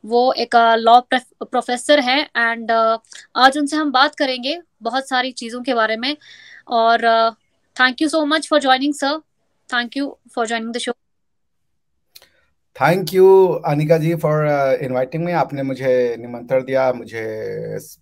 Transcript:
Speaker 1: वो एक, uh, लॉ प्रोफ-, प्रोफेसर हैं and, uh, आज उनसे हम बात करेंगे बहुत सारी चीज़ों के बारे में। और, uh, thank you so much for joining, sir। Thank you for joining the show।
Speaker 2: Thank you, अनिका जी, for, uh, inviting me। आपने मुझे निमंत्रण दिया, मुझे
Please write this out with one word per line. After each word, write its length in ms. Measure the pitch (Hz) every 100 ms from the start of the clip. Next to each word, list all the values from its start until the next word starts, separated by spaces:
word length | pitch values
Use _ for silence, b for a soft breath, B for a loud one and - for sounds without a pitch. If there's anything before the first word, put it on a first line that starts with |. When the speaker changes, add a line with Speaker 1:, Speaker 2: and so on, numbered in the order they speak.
Speaker 1:
वो 280 | 214 240 254
एक, 240 | - 240 233
uh, 200 | 226 226
लॉ 240 | 226 240
प्रोफ-, 480 | 247 262 - _ 226
प्रोफेसर 500 | 247 - 240 - 294
हैं 300 | 247 269 294 233
and, 340 | 233 233 226
uh, 280 | 226 226 226 B B B -
आज 220 | 254 285
उनसे 180 | 285 302
हम 160 | 302
बात 220 | 262 294
करेंगे 460 | - 277 254 247 339 _ _
बहुत 260 | 226 254 262
सारी 240 | 254 254
चीज़ों 300 | 262 233 247
के 120 | 254
बारे 220 | 240 220 220
में। 200 | 254 302 B B B B -
और, 300 | 233 226 233
uh, 340 | 226 226 226 220 _ _ _ -
thank 260 | 254 247 311
you 80 | 320
so 140 | 294
much 140 | 311 302
for 60 | 302 269
joining, 380 | 254 285 285
sir। 160 | 277 311 _ _ _ _ _
Thank 160 | 247 240 269
you 80 | 277
for 400 | - _ - 226
joining 260 | 233 226 233
the 40 |
show। 120 | 247 - _ _ _ _ _ _ _ _ _ _ _ - b b b _ _ -
Speaker 2:
Thank 320 | 135 185 170
you, 460 | 185 190 190 185 143 165
अनिका 320 | 147 151 165
जी, 160 | 156
for, 340 | 170 156 151 151
uh, 400 | 143 135 131 131
inviting 380 | 127 131 156 170
me। 60 |
आपने 300 | 170 135 143
मुझे 540 | 135 127 131 127 123 117
निमंत्रण 460 | 120 120 120 131
दिया, 280 | 127 131 131
मुझे 320 | 123 110 113 110 110 107 107 107 107 - -